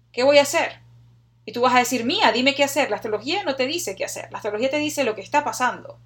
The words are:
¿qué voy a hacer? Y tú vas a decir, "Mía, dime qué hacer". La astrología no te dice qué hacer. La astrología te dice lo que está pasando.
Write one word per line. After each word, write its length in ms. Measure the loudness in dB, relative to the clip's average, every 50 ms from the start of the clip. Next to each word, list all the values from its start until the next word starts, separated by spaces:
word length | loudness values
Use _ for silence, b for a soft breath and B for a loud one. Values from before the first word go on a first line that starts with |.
| _ _ _
¿qué 100 | 2 4
voy 160 | 4 6 4
a 40 | 2
hacer? 420 | 0 0 -2 -2 -2 -6 -12 _ _ _ -20 _ _ _ _ _ _ _ _ _
Y 60 | -12 -4
tú 80 | 0
vas 140 | 2 4 4
a 40 | 4
decir, 260 | 2 2 0 -2 -2
"Mía, 280 | -2 0 2 2 2 4
dime 220 | 4 2 2 4
qué 100 | 4 2
hacer". 240 | 2 2 0 0 0
La 80 | -2
astrología 460 | -4 -4 -4 -6 -4 -4 -4 -4 -2 -2
no 100 | -2 -2
te 120 | -2 -2
dice 300 | -2 -2 -4 -6 -6 -6
qué 80 | -6 -8
hacer. 240 | -8 -8 -10 -12 -12
La 80 | -12 -8
astrología 320 | -6 -6 -2 0 0 0
te 80 | 0 0
dice 260 | 0 -2 0 0 0
lo 100 | 0 0
que 60 | -4
está 240 | -6 0 0 2 2
pasando. 540 | 0 -2 0 0 0 0 -2 -8 -16 -18 -20 -20